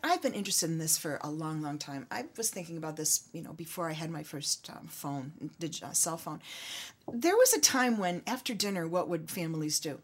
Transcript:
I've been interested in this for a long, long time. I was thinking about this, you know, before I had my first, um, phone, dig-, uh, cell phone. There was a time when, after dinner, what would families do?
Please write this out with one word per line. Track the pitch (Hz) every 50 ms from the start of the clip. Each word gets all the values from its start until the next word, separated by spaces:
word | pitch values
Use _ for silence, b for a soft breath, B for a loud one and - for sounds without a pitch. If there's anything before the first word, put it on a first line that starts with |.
| -
I've | 302 359 349
been | - 262 -
interested | 208 196 196 180 - - 165
in | 165
this | 160 160 156 - -
for | - 165 143 - -
a | 147
long, | 151 156 160 156 156 156 151
long | 147 143 147
time. | 139 - 139 139 - -
I | 185 220 254 - -
was | - 226 -
thinking | - 202 175 165 165
about | 160 160 156 151
this, | 156 156 156 - - - - -
you | 165
know, | 156 - 160
before | 160 170 160 - - 170 165
I | 156
had | 156 160 160
my | 165 151 156
first, | - - 143 143 - - - - -
um, | - - - 160
phone, | - - - 147 143 139 131 139 160 - - 160 - -
dig-, | 165 156 160 - -
uh, | - -
cell | - - 175 160 170
phone. | - 165 151 151 B B B B B B B B B B B B _ -
There | 233 240 240 330 392
was | 453 508 480 466
a | 440
time | - - - 262 254 247 233
when, | 214 190 180 175 175 -
after | - 233 262 - - 247
dinner, | 185 208 202 196 185 165
what | 165 165 180 - -
would | 175 165 156 156
families | - 196 170 160 165 156 156 156 147 -
do? | - 160 135 -